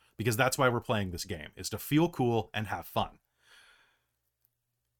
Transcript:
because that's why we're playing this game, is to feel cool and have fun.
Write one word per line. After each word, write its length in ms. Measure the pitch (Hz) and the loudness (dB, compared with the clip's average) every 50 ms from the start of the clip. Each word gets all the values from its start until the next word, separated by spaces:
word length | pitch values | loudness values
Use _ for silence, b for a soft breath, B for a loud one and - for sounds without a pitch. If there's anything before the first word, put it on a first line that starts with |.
| _ _ _ | _ _ _
because 200 | - 107 120 113 | -4 -2 0 2
that's 220 | 110 131 127 - - | 4 2 2 4 4
why 100 | 135 127 | 4 4
we're 120 | 120 117 | 4 2
playing 320 | - - 120 107 101 92 87 | 0 0 0 0 0 -2 -4
this 120 | 85 - | -8 -8
game, 260 | - 95 78 76 80 - | -8 -10 -10 -12 -14 -14
is 140 | - 92 - | -12 -10 -8
to 80 | - 98 | -8 -8
feel 300 | - - 143 151 170 170 | -4 0 2 4 4 2
cool 420 | 165 - 131 120 117 113 104 - - | 2 0 0 2 2 0 -2 -2 -4
and 140 | 107 107 | -6 -6
have 220 | 98 104 87 82 - | -6 -6 -8 -8 -6
fun. 320 | - - - - - - _ _ b b b b b b b b b b b b b b b b b b _ _ _ _ _ _ _ _ _ _ _ _ _ _ _ _ | -2 -2 -2 -2 -6 -16 _ _ b b b b b b b b b b b b b b b b b b _ _ _ _ _ _ _ _ _ _ _ _ _ _ _ _